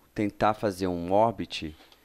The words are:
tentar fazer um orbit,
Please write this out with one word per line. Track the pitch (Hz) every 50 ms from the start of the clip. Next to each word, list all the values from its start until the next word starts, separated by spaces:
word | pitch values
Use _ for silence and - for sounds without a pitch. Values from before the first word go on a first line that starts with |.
| _ _ -
tentar | - 107 101 - - 113 107 107
fazer | - - 104 95 87 95 90
um | 90 85 85 87
orbit, | 95 104 113 117 104 90 85 - - - 82 78 80 - - _ _ _ _